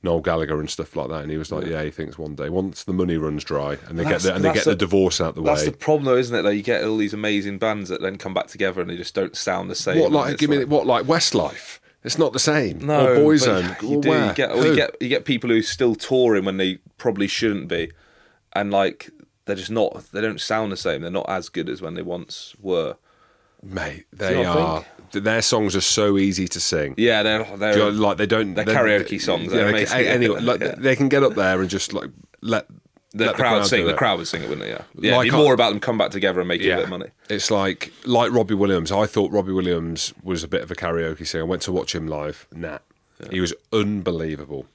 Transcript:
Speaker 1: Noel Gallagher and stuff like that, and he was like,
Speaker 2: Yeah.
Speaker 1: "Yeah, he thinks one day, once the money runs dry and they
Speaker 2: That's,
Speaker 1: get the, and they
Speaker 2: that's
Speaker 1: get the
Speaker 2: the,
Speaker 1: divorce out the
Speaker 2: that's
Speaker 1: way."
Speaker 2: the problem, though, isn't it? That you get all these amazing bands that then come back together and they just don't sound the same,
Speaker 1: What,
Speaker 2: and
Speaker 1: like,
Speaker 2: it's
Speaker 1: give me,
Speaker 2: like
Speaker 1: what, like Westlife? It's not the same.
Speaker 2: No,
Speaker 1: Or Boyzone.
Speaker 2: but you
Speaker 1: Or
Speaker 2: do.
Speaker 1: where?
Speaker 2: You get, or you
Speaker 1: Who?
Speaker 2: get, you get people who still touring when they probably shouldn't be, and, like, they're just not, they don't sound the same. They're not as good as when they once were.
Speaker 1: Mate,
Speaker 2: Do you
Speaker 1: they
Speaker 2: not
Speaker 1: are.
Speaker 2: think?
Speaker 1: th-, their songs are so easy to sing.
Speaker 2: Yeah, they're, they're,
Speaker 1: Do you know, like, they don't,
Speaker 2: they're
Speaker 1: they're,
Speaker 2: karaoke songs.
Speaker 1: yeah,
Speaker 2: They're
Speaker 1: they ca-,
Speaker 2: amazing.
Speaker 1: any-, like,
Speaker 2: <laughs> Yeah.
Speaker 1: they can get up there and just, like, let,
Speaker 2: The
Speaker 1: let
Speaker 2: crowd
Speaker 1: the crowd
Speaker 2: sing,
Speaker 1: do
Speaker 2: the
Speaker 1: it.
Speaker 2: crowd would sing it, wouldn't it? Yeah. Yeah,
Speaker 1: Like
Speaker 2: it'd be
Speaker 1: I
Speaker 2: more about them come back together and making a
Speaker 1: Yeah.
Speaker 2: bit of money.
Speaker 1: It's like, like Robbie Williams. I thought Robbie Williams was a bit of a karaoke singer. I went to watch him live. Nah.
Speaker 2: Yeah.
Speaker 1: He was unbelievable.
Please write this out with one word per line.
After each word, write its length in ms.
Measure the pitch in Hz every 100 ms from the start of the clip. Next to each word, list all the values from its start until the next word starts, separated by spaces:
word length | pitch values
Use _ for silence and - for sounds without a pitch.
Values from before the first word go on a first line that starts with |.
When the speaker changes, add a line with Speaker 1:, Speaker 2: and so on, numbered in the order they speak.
Speaker 1:
Noel 160 | 90 82
Gallagher 400 | 82 82 76 76
and 80 | 76
stuff 240 | - 78
like 140 | 78 67
that, 140 | 78
and 80 | 73
he 80 | 78
was 120 | 78
like, 140 | 78
Speaker 2:
Yeah. 140 | 82 80
Speaker 1:
"Yeah, 60 |
he 60 | 78
thinks 280 | - 76 71
one 160 | 76
day, 140 | 73 73
once 340 | 90 95 -
the 80 | -
money 240 | 92 90 82
runs 260 | 78 76
dry 360 | - 73 71 71 -
and 100 | 82
they 60 |
Speaker 2:
That's, 180 | - 85
Speaker 1:
get 40 | 92
the, 40 |
and 100 | 95
they 40 | 95
Speaker 2:
that's 100 | 156
Speaker 1:
get 40 |
the 60 | 156
Speaker 2:
the, 40 | 92
Speaker 1:
divorce 420 | 95 98 92 -
out 140 | 82
the 60 | 82
Speaker 2:
that's 200 | 80 76
Speaker 1:
way." 80 | 76
Speaker 2:
the 60 | -
problem, 280 | - 151
though, 120 | 139 127
isn't 180 | 123 117
it? 60 |
That 120 | 98 104
you 60 |
get 220 | 104 113
all 140 | 110 110
these 160 | 107
amazing 420 | 104 107 101 101 98
bands 300 | 110 104 92
that 140 | 90
then 160 | 95 98
come 160 | 95
back 140 | 92 -
together 340 | - 95 92
and 80 | 87
they 60 | 87
just 160 | 87
don't 200 | - 90
sound 360 | - - 92 92
the 40 |
same, 240 | 92 - 165
Speaker 1:
What, 80 | 156
Speaker 2:
and 80 |
Speaker 1:
like, 180 | 151 131
Speaker 2:
it's 60 | 143
Speaker 1:
give 100 | 147
me, 80 | 143
Speaker 2:
like 100 | 131
Speaker 1:
what, 180 | 147 127
like 200 | 117 131
Westlife? 720 | 160 - 107 76 - - - _ _
It's 140 | - -
not 160 | 147
the 40 | 123
same. 420 | 156 151 113 -
Speaker 2:
No, 340 | 139 151 131
Speaker 1:
Or 180 | 123 151
Boyzone. 360 | 151 127 95 90 92
Speaker 2:
but 20 | 110
you 80 | 143
Speaker 1:
Or 60 |
Speaker 2:
do. 60 | 143
Speaker 1:
where? 160 | 156 120
Speaker 2:
You 60 |
get, 160 | 90 135
or 60 | 120
you 40 | 156
Speaker 1:
Who? 60 | 151
Speaker 2:
get, 140 | - -
you 80 | 123
get 160 | 127
people 240 | - 123 123
who 140 | 113
still 320 | 110 - 123
touring 500 | 107 - 131 120 104
when 140 | 95 95
they 220 | 95 92 _ _
probably 280 | 123 98 101
shouldn't 420 | - 113 101 85
be, 220 | 85 80 - _ _ _ _ _
and, 180 | - 104
like, 380 | 98 98 - - _ - _ -
they're 100 | 98
just 140 | 92
not, 340 | 113 107 - -
they 80 | 98
don't 200 | 110 -
sound 320 | - 110 107
the 40 | 95
same. 260 | 92 71
They're 80 | 82
not 180 | 90 -
as 200 | 92 -
good 200 | 90 80
as 120 | 62
when 120 | 85
they 80 | 87
once 520 | 87 87 - - - -
were. 360 | 101 87 80 - _ _ _ _ _ _
Speaker 1:
Mate, 420 | 98 92 - - - 92
Speaker 2:
Do 80 | 95
you 40 |
Speaker 1:
they 80 | 90
Speaker 2:
not 140 | 90 85
Speaker 1:
are. 220 | 80 80
Speaker 2:
think? 280 | - - -
Speaker 1:
th-, 120 | 101
their 160 | 104 113
songs 320 | - 117 104
are 60 | 95
so 380 | - - 104 98
easy 280 | 98 92 92
to 120 | 87
sing. 340 | - 82 73 67
Speaker 2:
Yeah, 240 | 117 110
they're, 220 | 107 110 110 98
they're, 160 | 107
Speaker 1:
Do 60 | 104
you 60 | 104
know, 40 | 104 104
like, 100 | 87
they 80 | 104
don't, 280 | 110 101
Speaker 2:
they're 100 | 92
Speaker 1:
they're, 100 | 104
Speaker 2:
karaoke 440 | 113 113 104 - 98
songs. 240 | - 87 87
Speaker 1:
yeah, 120 | 95
Speaker 2:
They're 80 | 101
Speaker 1:
they 120 | 107 101
ca-, 80 |
Speaker 2:
amazing. 180 | 127 117
Speaker 1:
any-, 160 | 120 117
like, 320 | - 117 113
Speaker 2:
<laughs> 20 |
Yeah. 120 | - -
Speaker 1:
they 180 | 131 131
can 120 | 139
get 140 | 139
up 120 | 135
there 260 | 107 95 95
and 80 | 92
just, 220 | 95 -
like, 160 | 98 71 - - _
let, 240 | - 110 - - _ _ _
Speaker 2:
The 120 | 104 113
Speaker 1:
let 80 | -
Speaker 2:
crowd 180 | 127
Speaker 1:
the 40 | 107
crowd 60 | 101
Speaker 2:
sing, 120 | 113
Speaker 1:
do 60 | 85
Speaker 2:
the 60 |
Speaker 1:
it. 20 | 80
Speaker 2:
crowd 220 | 120 92
would 100 | 85
sing 140 | 82
it, 60 | 62
wouldn't 160 | - 50
it? 40 |
Yeah. 120 | - - - 101
Yeah, 60 | 123
Speaker 1:
Like 100 | 127
Speaker 2:
it'd 40 |
be 60 | 139
Speaker 1:
I 40 |
Speaker 2:
more 100 | 147
about 160 | 123 117
them 100 | 101
come 160 | - 113
back 140 | 92
together 300 | 98 98 90
and 80 | 90
making 180 | 87 95
a 40 |
Speaker 1:
Yeah. 60 | 85
Speaker 2:
bit 80 |
of 60 | -
money. 160 | 90 - _ -
Speaker 1:
It's 200 | 101 -
like, 420 | 104 98 90 - -
like 280 | 127 120 117
Robbie 220 | 120 101
Williams. 380 | 101 101 92 80
I 140 | 98 107
thought 240 | - 98
Robbie 220 | 101 95
Williams 600 | 92 90 85 82 82 - -
was 200 | 92 87
a 40 | 78
bit 120 | 87
of 80 | 82
a 40 |
karaoke 520 | 87 87 82 80 78 82
singer. 180 | 82
I 20 | 80
went 160 | 90
to 100 | -
watch 220 | 90 -
him 120 | 82 80
live. 400 | 76 73 76 _
Nah. 260 | 82 82 71 _ _ _ _
Speaker 2:
Yeah. 80 | -
Speaker 1:
He 100 | 92
was 140 | 87 - _
unbelievable. 960 | 110 104 104 90 85 80 73 71 69 -